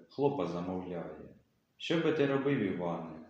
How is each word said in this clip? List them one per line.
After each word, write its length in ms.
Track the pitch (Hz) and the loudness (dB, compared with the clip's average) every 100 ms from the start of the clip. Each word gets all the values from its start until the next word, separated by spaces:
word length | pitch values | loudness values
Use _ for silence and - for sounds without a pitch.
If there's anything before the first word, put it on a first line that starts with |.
| - | -12
хлопа 380 | - 143 95 85 | 0 2 2 -2
замовляє. 840 | 87 90 92 87 87 73 - - - _ _ _ _ | -2 -2 -4 -4 -6 -8 -10 -16 -20 _ _ _ _
"Що 240 | - 165 | 0 2
би 120 | 160 | 2
ти 140 | - 139 | 4 4
робив, 320 | 135 143 127 | 4 2 2
Іване?" 600 | 98 87 87 82 80 80 | 2 0 -2 -2 -6 -12